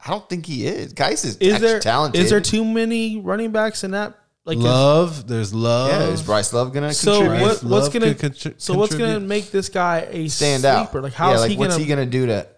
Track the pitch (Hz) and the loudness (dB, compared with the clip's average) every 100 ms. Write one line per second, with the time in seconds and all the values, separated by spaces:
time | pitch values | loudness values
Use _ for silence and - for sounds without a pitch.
0 | 139 202 - 180 156 131 139 208 - - | -8 -8 -6 -10 -8 -6 -4 -6 -8 -4
1 | 143 - 131 101 190 208 226 220 110 127 | -2 -2 -4 0 2 4 2 2 2 0
2 | 151 170 180 208 - 214 226 226 226 226 | 2 2 2 2 2 0 0 0 0 -2
3 | 226 214 185 202 226 214 214 214 190 196 | -2 -4 -4 -4 -2 -2 -2 -4 -6 -6
4 | 208 - _ _ - 120 120 127 139 156 | -6 -10 _ _ -6 0 2 4 6 4
5 | 175 151 120 113 101 113 117 120 135 - | 2 -4 -6 -4 -4 -2 0 2 2 0
6 | - - - 107 101 120 127 139 147 147 | 0 -2 0 0 0 -2 -2 -2 -4 0
7 | 208 208 165 - 202 226 120 202 143 233 | 2 4 4 2 2 0 0 2 2 2
8 | 226 - 147 - - - - 185 208 156 | 0 0 -4 -4 -10 -8 -2 0 0 0
9 | 226 214 196 208 202 196 190 190 175 170 | -2 -2 -2 -4 -2 -4 -2 -2 0 0
10 | - 170 156 - 147 135 135 135 - 139 | -4 -6 -4 0 0 2 4 2 0 -6
11 | 135 127 180 113 113 202 196 165 151 139 | -6 0 2 4 2 2 0 0 0 0
12 | 139 127 127 101 - | 0 0 0 -2 -4